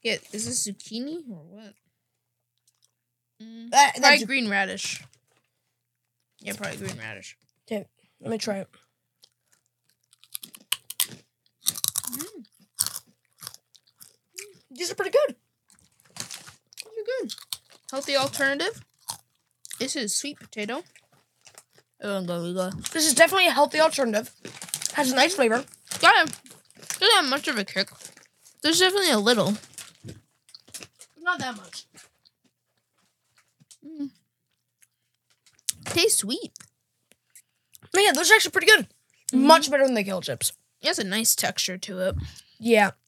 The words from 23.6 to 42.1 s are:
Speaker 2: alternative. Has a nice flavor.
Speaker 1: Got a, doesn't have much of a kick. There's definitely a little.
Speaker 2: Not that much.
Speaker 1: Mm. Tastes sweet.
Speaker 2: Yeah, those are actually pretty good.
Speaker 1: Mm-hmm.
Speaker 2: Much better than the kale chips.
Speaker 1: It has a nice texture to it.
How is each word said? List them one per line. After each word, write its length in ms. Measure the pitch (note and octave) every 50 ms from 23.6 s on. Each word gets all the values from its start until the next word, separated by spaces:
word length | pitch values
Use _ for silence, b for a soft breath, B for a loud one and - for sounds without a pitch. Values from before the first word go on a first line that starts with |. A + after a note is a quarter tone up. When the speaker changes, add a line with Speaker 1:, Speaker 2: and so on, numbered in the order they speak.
| D4 C#4+ - D4+
Speaker 2:
alternative. 500 | D#4 D#4+ D#4 - C#4 A#3 G#3+ G#3 A#3+ - - _ _ - - - - - - - - - -
Has 160 | - D4 B3+ B3+
a 40 |
nice 180 | C4 C4 E4+ F#4
flavor. 300 | - C4+ A#3 A3 A#3+ C#4+ - - _ _ - - -
Speaker 1:
Got 280 | - E4 G#4+ A4 E4 D#4
a, 40 | - - _ - - - _ _ _ - - - - -
doesn't 180 | - G4+ A4+
have 120 | G4+ E4+ C4+
much 180 | B3+ C#4+ - D#4+
of 100 | D4 A3
a 60 | G3
kick. 240 | - - F#3+ G3+ - - - - - - - _ _ _ _ _ - _ _ -
There's 160 | D4 E4 E4+
definitely 300 | F#4 F#4 F#4 G4+ G4 E4+
a 80 | C#4 G#3+
little. 360 | G3+ A3 B3 A3 E3+ D#3+ G#3+ G#3 - - - - - - - _ _ A2 G#2+ - _ _ _ _ _ _ - - _ _ - - - - _ _ - _ _ _
Speaker 2:
Not 180 | D#4+ F4 F4+ D4+
that 160 | B3+ C4 A#3+
much. 300 | G3+ F#3+ F3 - - - _ _ - - _ _ _ _ _ _ _ _ _ _ _ _ _ _ _ _ _ _ _ _ _ _ _ _ _ _ _ _ _ _ _ _ _ - _ _
Speaker 1:
Mm. 240 | C#4+ D#4+ D4+ C#4+ C#4 _ _ _ _ _ _ _ _ _ _ _ _ _ _ _ _ _ _ _ _ _ _ _ _ _ _ _ _ _ _ _ - - - -
Tastes 320 | - - D#4 E4+ A4 - -
sweet. 320 | - G3 B3 F4+ A#4+ - _ - - - _ _ _ _ _ _ _ _ _ _ _ _ _ - _ _ _ _ _ _ _ - - - _
Speaker 2:
Yeah, 180 | F4+ G4+ G#4 D#4
those 180 | C4+ F4+ D#4
are 40 | G#4
actually 160 | A4 - F4 -
pretty 140 | F#4 E4
good. 200 | F4+ G#4+ G4 A3 - _ _ _ _ _ _ _ - -
Speaker 1:
Mm-hmm. 140 | B3+ C4+
Speaker 2:
Much 240 | C#4+ D#4+ E4 D#4 D4
better 140 | C#4 C#4 C4+
than 100 | C4+ B3+
the 100 | A3+ G3
kale 160 | F#3+ G3 F#3
chips. 320 | - - C3 - - - - _ _ _ _ _ -
Speaker 1:
It 60 | D4
has 100 | F4 -
a 60 | A3
nice 300 | F#3+ F#3 G#3+ A3+ A3+ -
texture 440 | - - - F#3+ - - - F#3 F#3
to 220 | - - G3 F#3 F#3
it. 60 | F#3+